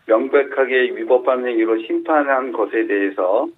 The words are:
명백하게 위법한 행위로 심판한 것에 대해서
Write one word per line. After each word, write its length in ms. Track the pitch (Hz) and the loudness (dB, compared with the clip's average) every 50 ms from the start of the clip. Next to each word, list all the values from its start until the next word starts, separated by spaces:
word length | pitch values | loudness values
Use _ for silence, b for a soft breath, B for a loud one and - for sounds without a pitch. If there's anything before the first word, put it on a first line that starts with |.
| _ | _
명백하게 880 | - 110 120 135 131 - 143 135 - - 135 131 123 131 127 127 123 - | 0 2 2 2 2 2 2 2 2 0 -2 0 2 2 0 0 0 -2
위법한 540 | 107 113 120 127 123 123 135 131 127 123 123 | -6 2 2 2 4 4 2 0 0 -2 -2
행위로 340 | 117 113 110 107 113 113 - | -2 0 0 0 0 -2 -2
심판한 680 | - 170 170 170 165 156 147 143 139 135 131 135 127 | -4 -4 -4 0 0 0 2 2 2 0 0 -2 -4
것에 340 | 113 110 104 101 - 113 113 | -4 -4 -4 -2 -2 -2 -2
대해서 640 | 110 101 101 98 98 95 101 92 90 101 123 147 165 - | 0 0 0 -2 -2 -2 -2 0 0 0 0 -2 -4 -6